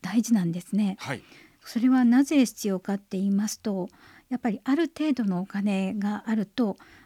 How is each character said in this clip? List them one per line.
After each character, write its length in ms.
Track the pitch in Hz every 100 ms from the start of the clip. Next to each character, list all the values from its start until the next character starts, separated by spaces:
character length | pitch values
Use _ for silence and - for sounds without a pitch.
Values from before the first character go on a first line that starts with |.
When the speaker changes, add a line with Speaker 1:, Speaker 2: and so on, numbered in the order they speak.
Speaker 1:
大 220 | 180 220
事 100 | 214
な 120 | 220
ん 80 | 170
で 100 | 170
す 120 | -
ね。 220 | 190 202 190
Speaker 2:
は 140 | -
い。 100 | 117 - - - _
Speaker 1:
そ 140 | - 233
れ 100 | 254
は 160 | 254
な 200 | 240 254
ぜ 200 | 277 302
必 220 | 233 - 208
要 140 | 185
か 140 | -
っ 40 | 202
て 180 | - 190
言 80 | 196
い 40 |
ま 160 | 196 214
す 140 | -
と、 280 | 220 190 175 _ - - -
や 60 | 247
っ 40 |
ぱ 100 | 233
り 100 | 202
あ 100 | -
る 160 | 285 320
程 200 | - 311
度 120 | 254
の 140 | 202 180
お 40 | 196
金 480 | 202 202 190 190
が 300 | 214 208 208 -
あ 80 |
る 100 | 220
と 320 | 196 - 220 - - -